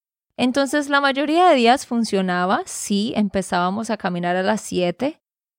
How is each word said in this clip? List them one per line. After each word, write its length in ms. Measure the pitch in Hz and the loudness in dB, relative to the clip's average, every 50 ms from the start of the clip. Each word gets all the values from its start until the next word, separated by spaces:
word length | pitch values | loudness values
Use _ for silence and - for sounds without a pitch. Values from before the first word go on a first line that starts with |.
| _ _ _ _ _ _ - - | _ _ _ _ _ _ -6 -2
Entonces, 500 | 247 262 240 277 277 262 - 294 285 277 | -2 0 2 0 0 0 0 -2 0 2
la 120 | 285 285 | 0 2
mayoría 500 | 285 277 254 269 302 285 311 339 359 359 | 2 2 0 0 0 2 4 4 6 6
de 60 | 302 | 6
días 280 | 254 233 226 254 277 - | 6 6 4 4 2 0
funcionaba, 800 | - 247 233 226 - 202 190 185 185 180 180 180 185 220 311 381 | -4 -2 -2 -2 0 0 -2 0 0 0 0 0 0 0 -2 -4
sí, 480 | - - - - - 202 202 208 254 - | -6 -10 -10 -6 -2 -2 -2 -2 -2 -2
empezábamos 720 | 220 208 196 - 196 185 - 190 175 175 185 190 220 220 - | -2 -2 -2 -2 -4 -4 -2 -2 -2 0 0 -2 -4 -4 -6
a 60 | 220 | -6
caminar 400 | - - 185 180 175 175 175 180 | -4 -4 -4 -4 -2 -2 -2 -2
a 60 | 185 | 0
las 200 | 185 196 220 202 | 0 0 -2 -2
siete, 580 | - - 180 180 175 175 175 - 240 294 330 _ _ _ _ _ _ _ _ | -4 -4 -2 -2 -2 -2 -2 -2 -4 -6 -6 _ _ _ _ _ _ _ _